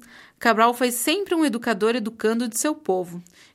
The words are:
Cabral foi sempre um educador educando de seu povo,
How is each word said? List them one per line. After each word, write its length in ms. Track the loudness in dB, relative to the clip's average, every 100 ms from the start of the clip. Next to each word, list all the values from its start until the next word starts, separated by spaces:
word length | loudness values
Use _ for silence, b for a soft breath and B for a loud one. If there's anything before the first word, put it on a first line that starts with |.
| B B B _
Cabral 360 | 0 4 4
foi 160 | 4 0
sempre 440 | 0 0 -2 0 0
um 80 |
educador 520 | 2 0 -2 0 0 0
educando 520 | -4 -2 -2 0 -2
de 100 | -2
seu 160 | -2
povo, 480 | -2 -2 -2 -4 -10 -16 b b